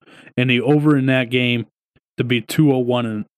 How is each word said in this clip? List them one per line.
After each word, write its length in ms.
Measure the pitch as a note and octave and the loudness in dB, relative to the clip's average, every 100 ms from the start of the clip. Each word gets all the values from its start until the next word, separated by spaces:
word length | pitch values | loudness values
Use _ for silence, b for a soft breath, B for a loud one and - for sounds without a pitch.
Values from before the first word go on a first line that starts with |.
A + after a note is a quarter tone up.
| B B B - | B B B -2
and 120 | B2+ | 0
the 120 | A#2+ | 0
over 360 | A#2+ D3 D3+ C#3+ | 2 2 2 2
in 100 | C3 | 2
that 220 | C3 A#2 | 0 0
game 380 | B2 B2 A#2+ A2 _ _ _ _ - | -2 0 -2 -6 _ _ _ _ -6
to 60 | |
be 180 | A#2+ B2 | -2 -4
two 300 | - - D3+ | -2 0 2
oh 40 | C3 | 2
one 480 | B2 B2 A#2 G#2+ G2+ | 0 -2 -4 -8 -10